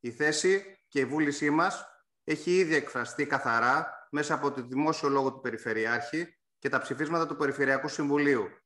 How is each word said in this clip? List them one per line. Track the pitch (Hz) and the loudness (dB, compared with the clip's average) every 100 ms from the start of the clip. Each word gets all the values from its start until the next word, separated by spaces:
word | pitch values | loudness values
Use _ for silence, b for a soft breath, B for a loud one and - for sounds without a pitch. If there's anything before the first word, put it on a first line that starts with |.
Η | 120 | -10
θέση | 117 151 151 185 196 196 - _ | -2 0 2 2 2 0 -20 _
και | 139 | -2
η | |
βούλησή | 127 151 147 143 151 | 0 2 0 2 0
μας | 151 180 190 - - _ _ | 2 2 -2 -12 -20 _ _
έχει | - 156 175 180 | -6 -4 2 2
ήδη | 175 | 4
εκφραστεί | 156 - 127 117 - 143 | 2 0 -6 -6 -4 0
καθαρά | 143 127 117 120 143 139 - - | 0 2 2 4 2 -2 -10 -8
μέσα | 143 151 | -4 -2
από | 156 143 | 0 -2
το | 131 | -4
δημόσιο | 120 131 151 156 143 | -6 0 0 2 0
λόγο | 139 135 | 2 0
του | 131 | -2
Περιφερειάρχη | 123 113 - 110 110 117 117 156 170 _ _ _ | -8 -6 -4 -2 0 -2 -2 -6 -6 _ _ _
και | 143 | -2
τα | 135 | -2
ψηφίσματα | - 127 151 165 165 | -2 -4 -2 0 -2
του | 139 | 0
Περιφερειακού | 139 135 135 135 147 | -2 0 2 2 0
Συμβουλίου. | - 143 143 143 127 92 - | -4 0 2 4 2 0 -8